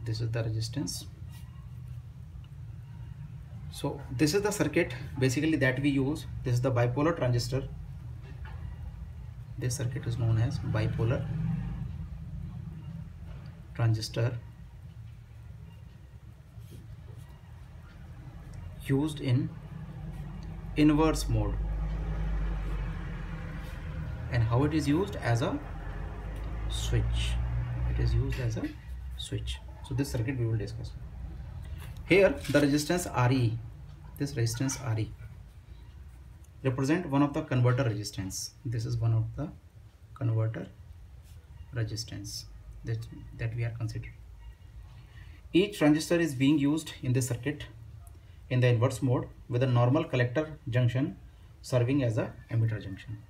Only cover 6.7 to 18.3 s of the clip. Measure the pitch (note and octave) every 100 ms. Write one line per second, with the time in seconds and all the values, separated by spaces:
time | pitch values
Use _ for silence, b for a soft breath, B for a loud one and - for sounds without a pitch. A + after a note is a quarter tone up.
6.7 | A#2 B2 C#3+ D3+ E3+ B2+ A#2+ - C3 C3+
7.7 | - - - - - - - - - -
8.7 | - - - - - - - - - B2
9.7 | - - - - A#2 A#2 A2+ A2+ - -
10.7 | A2 A2 - A2+ - - - - - -
11.7 | - - - - - - - - - -
12.7 | - - - - - - - - - -
13.7 | - A#2 G#2+ - - A#2 - - - -
14.7 | - - - - - - - - - -
15.7 | - - - - - - - - - -
16.7 | - - - - - - - - - -
17.7 | - - - - - -